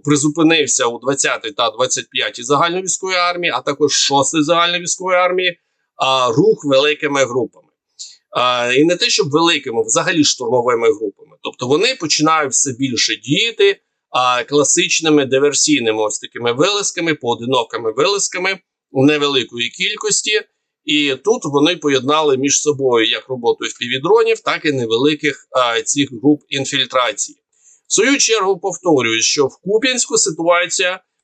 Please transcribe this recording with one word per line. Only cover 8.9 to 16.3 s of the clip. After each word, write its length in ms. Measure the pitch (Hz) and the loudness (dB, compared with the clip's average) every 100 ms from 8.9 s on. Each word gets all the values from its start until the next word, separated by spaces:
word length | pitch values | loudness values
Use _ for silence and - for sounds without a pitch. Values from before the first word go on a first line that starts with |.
| 175 | 2
те, 140 | 240 | 0
щоб 200 | - 160 | 0 0
великими, 520 | 151 170 156 131 113 | 2 2 0 -2 -2
взагалі 420 | 110 165 160 170 | 0 0 0 2
штурмовими 640 | 143 - 117 123 123 117 117 | 2 0 0 0 2 2 2
групами. 500 | 107 107 - - _ | 0 -2 -8 -20 _
Тобто 240 | 104 - 123 | -12 -6 -2
вони 280 | 151 233 | 0 0
починають 580 | 269 156 - 156 160 139 | -2 -4 0 2 2 0
все 200 | - 143 | -2 -2
більше 440 | 117 135 113 - 113 | -4 -4 -2 -2 -4
діяти, 640 | 123 170 233 226 196 196 _ _ _ | -2 -2 0 2 2 2 _ _ _
а, 340 | 127 127 123 | 0 2 0
класичними 800 | 117 147 135 175 185 - 160 151 131 | 0 0 2 0 0 0 2 2 4
диверсійними 760 | 135 143 139 - 143 113 110 | 2 2 2 2 2 0 0
ось 160 | 107 - | -2 -4
такими 340 | - | -12